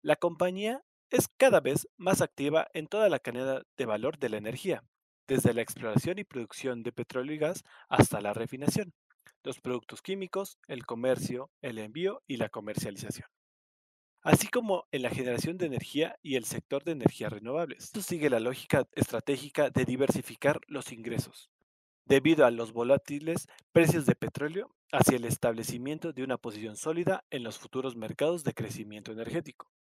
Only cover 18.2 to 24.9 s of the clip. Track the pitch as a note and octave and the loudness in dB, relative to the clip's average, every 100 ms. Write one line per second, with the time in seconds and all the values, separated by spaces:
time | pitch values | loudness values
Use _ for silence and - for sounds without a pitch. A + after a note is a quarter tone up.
18.2 | D3 A#2+ A#2 C3 - C#3+ B2+ - - A#2 | 2 2 0 -4 0 0 2 -2 -2 -2
19.2 | - C3+ C#3+ - C#3+ - B2 B2+ C3+ - | -2 -4 -2 0 0 2 0 0 2 2
20.2 | - A2+ C#3+ D3+ - C#3+ C3 A2+ A2+ A#2 | -2 0 2 2 -4 -10 -10 -12 -6 -4
21.2 | - - - _ _ _ _ _ _ C3+ | -6 -12 -20 _ _ _ _ _ _ 6
22.2 | C#3+ D#3+ B2+ A#2 A2+ A#2 A#2+ C3+ - C#3+ | 6 8 6 6 -6 -4 4 4 2 -6
23.2 | D#3 E3+ - - _ - D#3+ E3 C#3 - | -4 -4 -6 -20 _ 6 6 4 4 2
24.2 | - - D3 F3+ - _ _ | 0 -4 -4 -4 -10 _ _